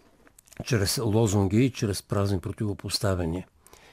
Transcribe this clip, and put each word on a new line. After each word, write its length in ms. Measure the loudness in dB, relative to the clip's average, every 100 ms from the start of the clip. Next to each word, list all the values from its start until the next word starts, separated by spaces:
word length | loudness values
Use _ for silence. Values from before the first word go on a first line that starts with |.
| _ _ -20 _ -20 -14
чрез 340 | -2 0 0 0
лозунги 640 | 0 2 4 4 4 4
и 60 | 2
чрез 320 | 0 -4 -4
празни 380 | -2 0 0 0
противопоставяния. 1040 | -4 -6 -6 -6 -6 -2 -2 0 -2 -4 -8 _ -20 -20 -16